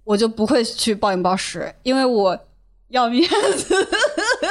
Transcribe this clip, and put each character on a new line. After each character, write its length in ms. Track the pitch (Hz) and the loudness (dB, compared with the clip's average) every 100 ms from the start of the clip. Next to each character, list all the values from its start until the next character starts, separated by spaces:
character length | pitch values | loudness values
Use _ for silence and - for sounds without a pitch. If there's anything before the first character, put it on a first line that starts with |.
我 120 | - | -2
就 140 | 208 226 | 0 0
不 180 | 220 214 | 0 0
会 160 | 262 | 2
去 320 | 220 - 226 | 0 -2 -2
暴 180 | 208 202 | 0 0
饮 100 | 185 | 0
暴 120 | 180 | 0
食， 380 | 190 - 170 160 - | 0 -4 -8 -10 -8
因 140 | 254 269 | -2 0
为 80 | |
我 340 | 254 226 190 180 - _ _ _ _ | 2 2 2 0 -10 _ _ _ _
要 200 | 254 233 | 0 0
面 180 | 247 349 427 415 311 | 2 2 2 2 0
子。 180 | - 381 | 0 0
<laughs> 60 | - 415 587 - 440 508 381 | 0 0 0 -2 -2 -2 0